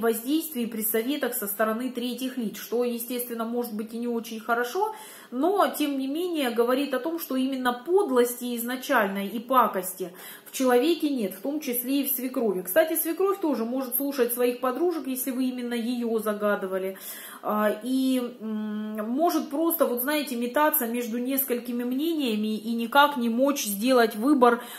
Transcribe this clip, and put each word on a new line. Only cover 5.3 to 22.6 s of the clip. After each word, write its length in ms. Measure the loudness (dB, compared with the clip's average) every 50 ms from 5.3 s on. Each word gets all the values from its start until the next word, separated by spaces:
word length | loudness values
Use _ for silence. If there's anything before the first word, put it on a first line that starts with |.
но, 360 | -2 0 2 2 4 4 4 2
тем 300 | 2 0 -2 0 0 -2
не 80 | -2 -2
менее, 420 | -2 -2 -2 -2 0 0 0 0
говорит 440 | 2 2 4 4 4 2 2 0 -2
о 40 | -2
том, 200 | -2 -2 -4 -4
что 160 | -6 -4 -2
именно 360 | 0 0 0 0 0 0 0 0
подлости 840 | 0 -2 2 4 4 4 4 4 4 4 4 2 -4 -6 -6 -4
изначальной 720 | -4 -4 -4 -6 -6 -2 2 2 4 4 2 0 -2 -4
и 120 | -4 -4 -6
пакости 720 | -4 2 4 4 4 4 2 -2 -4 -4 -6 -8 -8 -8 -8 -12 -16 -16 -18 -18 -18
в 80 | -12 -4
человеке 580 | 2 4 6 6 6 6 4 4 2 2 0
нет, 240 | 0 0 -2 -2 -4
в 60 | -4
том 200 | -6 -4 -4 -4
числе 400 | -4 -2 -2 -2 -2 0 0 0
и 40 | 0
в 40 | 0
свекрови. 520 | -2 -2 -4 -4 -2 0 0 0 0 0 -4
Кстати, 320 | 2 4 4 4 4 2
свекровь 440 | -2 -2 -2 -2 0 2 0 2 0
тоже 240 | 0 0 0 0 -2
может 320 | -2 -2 -4 -4 -4 -4
слушать 360 | -4 -4 -2 0 0 0 0 2
своих 280 | 2 0 0 0 0
подружек, 460 | -2 -2 0 2 0 0 0 0 -4
если 260 | -4 -4 -4 -4 -4 -2
вы 120 | -2 -2
именно 300 | -2 -2 -4 -4 -4 -4
её 440 | -2 -2 -2 -2 -2 -2 0 0 0
загадывали, 760 | 0 0 -2 0 0 0 0 0 -2 -4 -4 -4 -4 -4 -6 -8 -12 -14 -14 -14 -14 -16 -16 -8 -4
а, 280 | -2 0 2 2 2 0 0 -2
и, 360 | -2 0 2 2 2 2 2 0 -4 -6 -8
м, 560 | -8 -6 -4 -4 -4 -4 -6 -6 -6 -6 -6 -6 -4 -2
может 420 | 0 2 2 4 4 2 0 -2
просто, 360 | -2 0 0 0 2 2 2
вот 160 | 2 2 0 0
знаете, 340 | 0 0 0 0 -2 -2
метаться 500 | -2 -2 0 2 4 4 4 4 2 0
между 320 | 0 -2 -2 -2 -2 -2 -2
несколькими 640 | -2 -2 -2 -2 0 -2 -2 -4 -2 -4 -4 -4 -2
мнениями 720 | -2 -2 0 0 0 0 0 0 0 0 0 0 0 -2
и 160 | -2